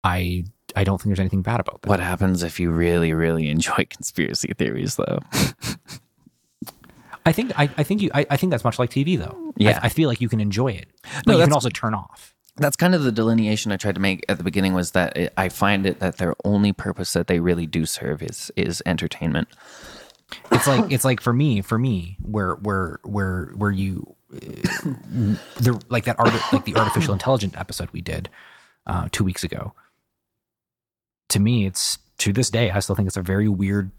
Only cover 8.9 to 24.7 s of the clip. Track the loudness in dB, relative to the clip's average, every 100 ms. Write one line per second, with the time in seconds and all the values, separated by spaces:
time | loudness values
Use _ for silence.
8.9 | 0 0 0 -2 -10 -10 2 4 4 0
9.9 | 2 0 2 0 0 0 0 -2 -2 -12
10.9 | _ -14 -2 4 6 6 4 2 -2 -2
11.9 | -4 -6 -20 -20 _ _ -2 -2 2 4
12.9 | 4 2 2 4 4 2 0 -2 -2 -2
13.9 | 0 0 0 -2 -2 0 0 2 2 0
14.9 | 0 0 0 -4 0 -2 0 2 2 0
15.9 | 0 -4 -2 -4 -2 0 2 2 0 -6
16.9 | -6 -2 -2 2 2 2 2 0 -2 -2
17.9 | -4 -6 -6 -8 -10 -10 -4 -4 -2 -2
18.9 | -2 -4 -4 -2 -2 -4 -10 -20 -20 -20
19.9 | -20 -20 _ _ -20 0 2 4 4 4
20.9 | 2 2 2 2 2 2 2 0 0 0
21.9 | -2 -4 -10 -6 -2 -2 -2 -2 -2 -2
22.9 | -6 -6 -2 -2 -2 -6 -2 0 0 -2
23.9 | -4 -10 -18 _ -18 -14 -6 -6